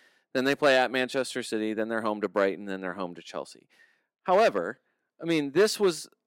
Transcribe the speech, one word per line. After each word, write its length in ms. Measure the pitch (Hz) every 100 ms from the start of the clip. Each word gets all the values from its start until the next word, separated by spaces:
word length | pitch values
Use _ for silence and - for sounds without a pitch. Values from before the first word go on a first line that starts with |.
| _ _ _
Then 120 | 135 131
they 100 | 139
play 220 | 147 131
at 140 | 123
Manchester 520 | 127 127 139 123 127
City, 300 | 113 110 107
then 160 | 107 110
they're 120 | 113
home 200 | 110 107
to 80 | 104
Brighton, 360 | 98 98 87 101
then 140 | 95
they're 120 | 95
home 200 | 90 90 85
to 60 |
Chelsea. 460 | - 82 69 - _ _ _ _ _ _
However, 560 | - 185 226 98 87 - _ _ _ _
I 40 | 170
mean, 260 | 165 143
this 280 | 143 208 -
was, 300 | 202 151 - _